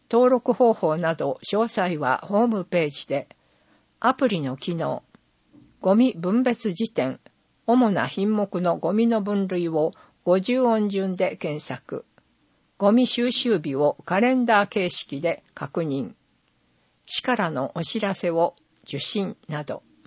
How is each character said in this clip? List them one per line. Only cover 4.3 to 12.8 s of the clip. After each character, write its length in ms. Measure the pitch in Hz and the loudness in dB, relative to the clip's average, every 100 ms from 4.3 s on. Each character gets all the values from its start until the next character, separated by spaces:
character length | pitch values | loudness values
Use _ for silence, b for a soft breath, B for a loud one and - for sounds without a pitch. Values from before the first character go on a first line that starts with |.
| 180 | 0
の 160 | 135 135 | -4 -6
機 180 | - | -6
能、 280 | 170 143 123 _ _ _ _ _ - _ _ | -4 -4 -6 _ _ _ _ _ -20 _ _
ゴ 120 | 185 | 2
ミ 200 | 214 254 165 | 4 4 2
分 260 | 175 226 | 0 2
別 300 | 247 226 214 | 0 0 -4
時 180 | 170 226 | -4 -4
点、 300 | - 131 127 _ _ _ _ - | -2 -4 -4 _ _ _ _ 2
主 240 | 247 226 | 4 4
な 160 | 190 120 | 2 -2
品 280 | - 202 | -2 0
目 260 | 208 202 185 | 0 -2 -2
の 160 | 175 170 | 0 0
ゴ 160 | 160 | 0
ミ 120 | 214 233 | 2 2
の 140 | 226 | 2
分 260 | 202 202 190 | 0 -2 -2
類 200 | 180 170 | -2 -2
を 240 | 160 160 b b b | 0 -2 b b b
五 160 | - 190 | 0 2
十 220 | 190 254 | 2 0
音 260 | 247 220 208 | 2 2 0
順 280 | 196 190 180 | -2 -2 -2
で 200 | 180 - | -2 -2
検 240 | 170 151 | -6 -6
索。 460 | - - - 135 - _ _ _ _ _ _ | -8 -12 -10 -12 -12 _ _ _ _ _ _
ゴ 140 | - | 0